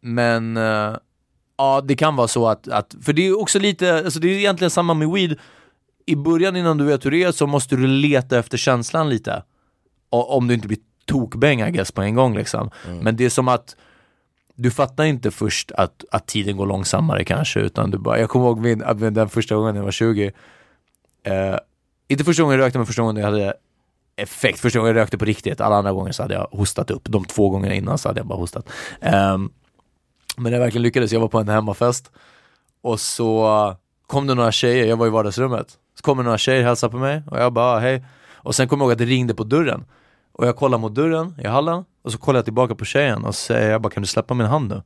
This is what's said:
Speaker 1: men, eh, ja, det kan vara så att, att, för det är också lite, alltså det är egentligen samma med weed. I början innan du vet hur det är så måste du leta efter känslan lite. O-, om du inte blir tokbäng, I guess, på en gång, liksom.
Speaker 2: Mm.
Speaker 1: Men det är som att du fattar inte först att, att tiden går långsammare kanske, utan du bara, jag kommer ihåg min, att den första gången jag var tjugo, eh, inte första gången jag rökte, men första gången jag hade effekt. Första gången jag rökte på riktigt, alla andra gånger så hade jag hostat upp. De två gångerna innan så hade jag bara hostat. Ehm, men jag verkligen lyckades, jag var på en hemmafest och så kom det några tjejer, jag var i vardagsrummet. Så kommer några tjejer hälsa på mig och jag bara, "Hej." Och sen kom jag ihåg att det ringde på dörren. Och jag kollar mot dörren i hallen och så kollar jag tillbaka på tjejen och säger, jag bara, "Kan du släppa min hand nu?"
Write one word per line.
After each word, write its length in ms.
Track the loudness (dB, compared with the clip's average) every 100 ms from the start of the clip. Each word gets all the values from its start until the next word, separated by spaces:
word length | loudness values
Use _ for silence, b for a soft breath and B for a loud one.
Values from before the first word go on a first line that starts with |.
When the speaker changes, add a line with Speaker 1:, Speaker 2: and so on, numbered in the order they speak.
Speaker 1:
men, 540 | -4 -2 0 0 -2 -2
eh, 400 | 0 0 -2 -6 _ _ _ _ _ _
ja, 220 | 0 2
det 120 | 0 0
kan 200 | 2 2
vara 120 | 0
så 200 | 2 2
att, 200 | 0 -2
att, 260 | -4 -4 -8
för 100 | -2
det 140 | 0 2
är 120 | 0
också 180 | 0 0
lite, 380 | 0 0 2 2
alltså 160 | 0 -2
det 80 | 0
är 100 | 2
egentligen 320 | 0 2 0
samma 240 | 0 0
med 140 | 2 2
weed. 300 | 2 0 -2 b b b b b _ -4
I 100 | -2
början 400 | 2 2 2 2
innan 220 | 0 2
du 60 |
vet 220 | 2 2 2
hur 40 |
det 120 | 2
är 100 | 0
så 140 | 0 0
måste 300 | 0 0 0
du 100 | 2
leta 520 | 4 4 2 2 0
efter 180 | 0 -2
känslan 520 | 0 0 0 -2 0
lite. 340 | -2 -4 -8 -10 _ _ _ _ _ _
O-, 120 | -2 2 0
om 120 | 2
du 60 |
inte 140 | 0 -2
blir 100 | -8 _ _
tokbäng, 580 | -4 -2 -2 0 2 2
I 80 | 0
guess, 220 | -2 -4
på 100 | -2
en 120 | -2
gång, 220 | 2 2 2
liksom. 340 | -4 -6 -6 B -14
Speaker 2:
Mm. 120 | -4
Speaker 1:
Men 180 | -2 2
det 80 |
är 60 | 0
som 180 | 2 0
att 280 | 0 -2 -20 b b b b b b _
du 160 | -4 -4
fattar 340 | 0 -2 0
inte 260 | 0 0 -2
först 420 | -2 -4 -4 -6
att, 320 | -2 -2 _ -6
att 160 | -6 -4
tiden 300 | -4 -2 -2
går 100 | -2
långsammare 580 | -2 -2 0 0 0
kanske, 360 | 0 -2 0 -2
utan 300 | -2 -2 -2
du 80 | -2
bara, 200 | -2 0
jag 100 | 2
kommer 160 | 2 2
ihåg 140 | 2
min, 220 | 0 0
att 320 | -2 -2 0
den 140 | 0 0
första 260 | 0 0
gången 220 | 0 0 -2
jag 60 |
var 60 | -4
tjugo, 420 | 0 0 2 -2 -6 b b b b b _ _ _
eh, 320 | -6 -2 -2 -4 -8 _ _ _ _
inte 160 | -2
första 180 | 0 2
gången 160 | 4 4
jag 60 | 2
rökte, 120 | 2
men 80 | -4
första 160 | 0
gången 140 | -2 0
jag 140 | 0
hade 240 | 0 -2 -6 _ _ _ _ _ -12
effekt. 420 | -10 -2 -2 0
Första 180 | 0 2
gången 180 | 2 2
jag 60 |
rökte 160 | 2 0
på 60 |
riktigt, 360 | -2 -2 -4 -2
alla 160 | 2 2
andra 160 | 2
gånger 200 | -2 -4
så 100 | -6
hade 120 | -6
jag 140 | -4 -6
hostat 380 | -4 -4 -2 -4
upp. 120 | -6
De 200 | -2 -4
två 260 | -2 0 2
gångerna 240 | 2 -2
innan 240 | -2 -2 -4
så 100 | -2
hade 120 | -6
jag 60 | -6
bara 120 | -6
hostat. 300 | -6 -8 -14 B B B
Ehm, 500 | 0 2 4 2 -4 _ _ _ _ _ _ _ _ -6
men 160 | -2
jag 80 | 0
verkligen 220 | 0 2
lyckades, 300 | 0 2 0
jag 80 | 2
var 80 | 2
på 100 | 0
en 100 | 2
hemmafest 640 | 0 0 0 0 0 -8 b b b b b b _
och 180 | -6 -4
så 760 | -4 -2 0 2 4 4 2 -2 _ _ _
kom 200 | -2 0
det 80 |
några 180 | 2 2
tjejer, 340 | 2 2 2 2
jag 100 | 2
var 100 | 2
i 40 |
vardagsrummet. 560 | 2 0 -2 -2 -2 -8 -16 _
Så 80 | -8
kommer 200 | 0 0
några 160 | 2 0
tjejer 240 | 2 2
hälsa 240 | 2 2 -2
på 80 | -2
mig 260 | -4 -4 -6
och 80 | -2
jag 140 | 0
bara, 260 | 2 2 2
"Hej." 240 | 0 -2 -6 B B
Och 200 | B -8
sen 140 | -2 0
kom 120 | 2
jag 40 |
ihåg 80 | 2
att 60 | 2
det 60 |
ringde 300 | 2 2 0
på 100 | -2
dörren. 400 | 0 0 0 -2 -8 b b b b
Och 140 | -2 0
jag 100 | 2
kollar 220 | 0 0
mot 160 | -2
dörren 400 | -2 0 0 -4 -6
i 80 | -2
hallen 380 | -2 0 -4 -8 _
och 80 | -12
så 60 | -6
kollar 200 | 0 2
jag 60 |
tillbaka 300 | 2 0 0
på 100 | -2
tjejen 400 | -2 0 0 0
och 100 | -4
säger, 360 | -6 -2 0 2
jag 120 | 0
bara, 80 | -2
"Kan 120 | -4
du 40 | -4
släppa 280 | -4 -2
min 120 | 0 0
hand 220 | 0 -2
nu?" 140 | -8